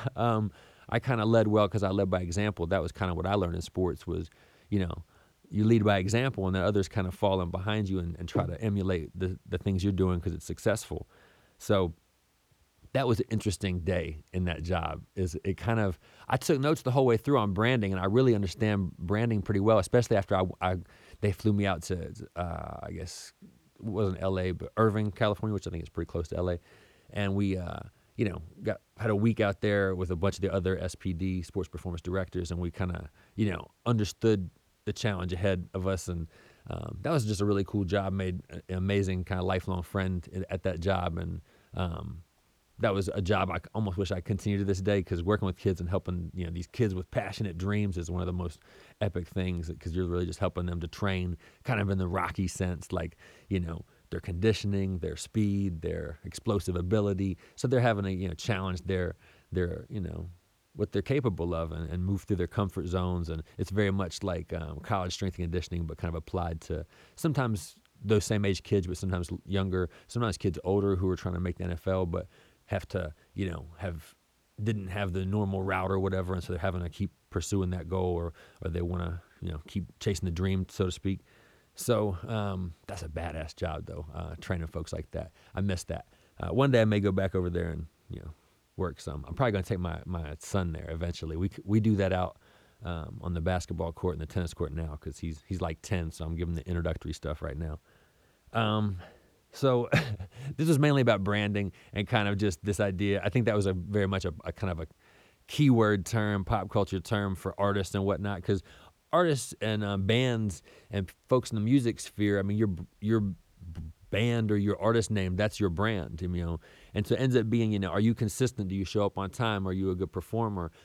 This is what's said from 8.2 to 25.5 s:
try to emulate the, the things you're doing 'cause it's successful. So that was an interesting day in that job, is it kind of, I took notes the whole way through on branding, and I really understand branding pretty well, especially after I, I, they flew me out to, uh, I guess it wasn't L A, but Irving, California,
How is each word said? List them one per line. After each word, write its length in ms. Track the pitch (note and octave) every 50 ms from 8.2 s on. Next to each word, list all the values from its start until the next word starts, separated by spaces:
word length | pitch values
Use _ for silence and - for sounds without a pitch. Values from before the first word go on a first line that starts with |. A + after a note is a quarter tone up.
| F2
try 180 | - - F#2+ F2
to 140 | F2 F2 -
emulate 520 | A2+ G#2 G2+ G2+ F#2 F#2+ F#2 E2 D2 - -
the, 220 | - F#2 F2+ F#2+ - _
the 100 | - F#2
things 260 | F2+ - G2 G2 F2+ E2
you're 100 | G2+ F#2+
doing 260 | F2+ F#2 F2+ F2+ E2+
'cause 140 | - F#2 E2
it's 120 | D#2 -
successful. 640 | - E2+ - - A2 G2+ - - - D#2+ - - _ _ - - - _ _ _ _ _ _
So 340 | - - G#2 F#2+ F#2 E2+ E2 _ _ _ _ _ _ _ _ _ _ _ _ _ _ _ _ _ - - -
that 140 | C3 C3+
was 120 | B2 A2+ -
an 60 | - -
interesting 480 | A2+ G#2 - G#2+ F#2+ - G#2 F#2+ F2+ F2+
day 440 | D#2 F#2+ F2+ F2 D#2 D#2 D#2+ D2+ - - -
in 100 | F#2 F2+
that 160 | F2 D#2+ -
job, 400 | D#2 F2 F#2 E2+ D#2+ D#2 D2+ - - _ -
is 200 | G2+ F#2 F2 - - -
it 140 | G2 F2+
kind 220 | - - A#2+ A2+ A2+
of, 180 | G#2 F#2+ F2 - _ - - - -
I 100 | - -
took 220 | C3 - - D#3 C3+
notes 240 | C3+ D3+ D#3+ - -
the 80 | C3
whole 160 | A#2+ C#3 C3
way 100 | B2 A2+
through 220 | A2 - C#3+ C#3+ B2
on 140 | G#2+ G2+ F#2
branding, 380 | G2+ A2 A#2+ C3 A#2 G#2 F#2+
and 80 | F#2+ F2+
I 60 | F#2
really 300 | G2 G#2+ B2+ C3+ B2 A2+
understand 600 | G2+ G2 F2 - - A2+ G#2+ G#2 G2+ F#2+ E2 -
branding 440 | - F2 F2 G#2 G#2+ A#2 A#2 A2+ G2+
pretty 200 | - - G2+ G2
well, 180 | G2 A2 A2 G2+
especially 360 | F2+ - - B2 A2 - A#2
after 180 | G2 F#2+ - G2
I, 80 | F#2 F#2+ F2 - -
I, 140 | F2+ F#2 F#2 F2 - - - - - - - -
they 100 | G#2+ G#2
flew 220 | F#2 - - G#2+ G2+
me 120 | G2+ G2+
out 160 | F#2+ F2+ D#2+ -
to, 300 | - F2+ F2 D#2+ - - - - - -
uh, 440 | E2+ F2 E2+ E2 D#2+ D2 C#2+ C#2+ - -
I 80 | -
guess 420 | F2 E2+ F2 F2 - - - - _ _ - - - _ _ _ _ -
it 60 | -
wasn't 360 | A2 F#2 G#2+ G#2+ F#2+ F#2 -
L 160 | F#2+ F#2+ F#2+
A, 140 | F#2 F#2 F#2
but 220 | F2 - A#2+ - -
Irving, 320 | A2 A2 A2 G2+ G#2+ G#2+ G#2
California, 420 | - - A2+ G#2+ G2+ - A2 A2